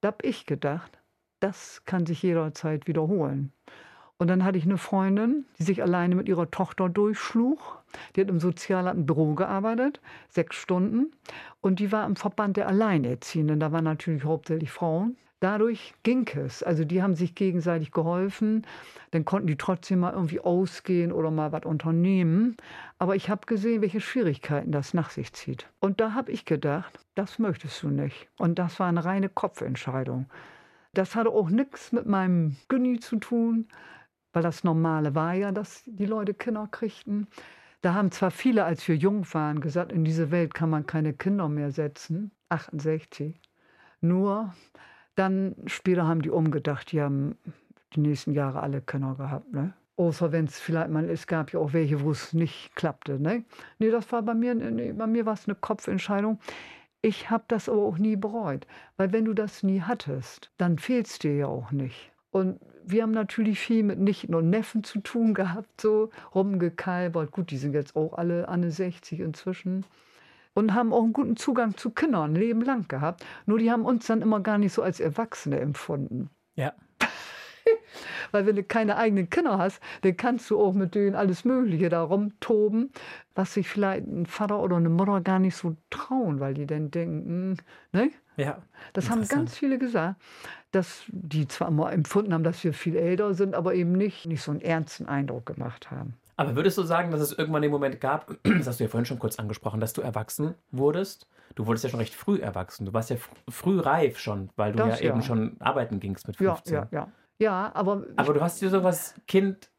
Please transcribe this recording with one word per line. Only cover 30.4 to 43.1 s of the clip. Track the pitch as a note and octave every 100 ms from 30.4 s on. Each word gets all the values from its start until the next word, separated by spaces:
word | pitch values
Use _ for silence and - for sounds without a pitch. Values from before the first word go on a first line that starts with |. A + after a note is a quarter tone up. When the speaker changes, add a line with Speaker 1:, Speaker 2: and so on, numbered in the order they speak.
| - - - _ _ -
Speaker 1:
Das | F#3+ A3+
hatte | A3+
auch | G#3 F3
nix | G#3 C4+ - -
mit | A#3 -
meinem | G3 F#3 F3+ D#3+ C#3 _
Gyni | C4 B3+ A#3+
zu | - A3+
tun, | - A#3+ A#3 A3+ A3+ - - - _ _ _
weil | -
das | E3+ D#3+
Normale | F3+ D#3+ E3 D#3+ D3+
war | C#3+ D#3+
ja, | F3+ G3+
dass | G3 G#3 - -
die | G#3 G3+
Leute | A3 G3+
Kinder | G3+ - G#3+ G#3+
kriegten. | - A3 - - G#3 G#3 - - - - _
Da | F#3
haben | F3+ G3
zwar | - F#3+
viele, | - C4 A3+ E3
als | D#3+ -
wir | D#3+
jung | F3+ G#3 F3
waren, | D#3+ D3+ D3+
gesagt, | D3+ D#3+ F3
"In | F3+
diese | D#3+ D#3+ D#3+
Welt | F3 E3
kann | - E3
man | D#3 D3
keine | E3 D#3
Kinder | C#3+ F#3 G3+ E3
mehr | D3 D3
setzen." | C#3 D3+ C#3+ - E3 G#3 _ _
Achtundsechzig. | E3 - D#3 D3+ D#3 D#3